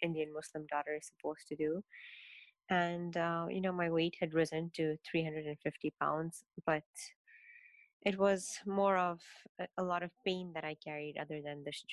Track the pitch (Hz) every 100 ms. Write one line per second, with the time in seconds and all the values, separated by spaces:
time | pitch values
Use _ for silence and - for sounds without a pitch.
0 | 170 156 151 151 - 156 151 147 147 151
1 | - _ 151 156 - 156 156 175 - -
2 | - - - - - _ - 185 170 175
3 | 170 170 170 170 170 190 185 180 170 165
4 | 170 - 165 160 160 160 170 - 156 156
5 | - 165 160 156 151 147 156 - 151 -
6 | 147 156 165 - - - - 156 - -
7 | - - _ - - - - - _ _
8 | 202 196 196 190 - - 202 196 196 185
9 | 180 170 - - - - 180 - 180 175
10 | 175 _ 190 185 180 160 156 156 156 151
11 | 151 147 151 151 147 147 143 147 -